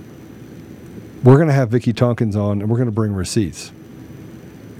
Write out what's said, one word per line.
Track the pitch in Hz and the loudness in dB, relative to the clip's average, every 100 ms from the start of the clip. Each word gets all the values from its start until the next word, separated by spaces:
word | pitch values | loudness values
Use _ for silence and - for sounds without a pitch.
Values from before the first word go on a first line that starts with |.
| - - - - - - - - - - - - | -20 -20 -20 -18 -18 -18 -18 -18 -16 -16 -16 2
We're | 123 139 | 8 8
gonna | 165 | 8
have | 139 120 | 4 4
Vicki | 123 120 | 2 2
Tonkins | 107 120 117 113 | 2 2 2 0
on, | 104 104 101 | 0 0 0
and | 104 | 0
we're | 117 | 0
gonna | 123 | 0
bring | 104 107 | 0 0
receipts | 98 87 117 87 - - - - - - - - - - - - | 0 0 0 0 -4 -14 -18 -20 -18 -18 -18 -18 -18 -18 -20 -18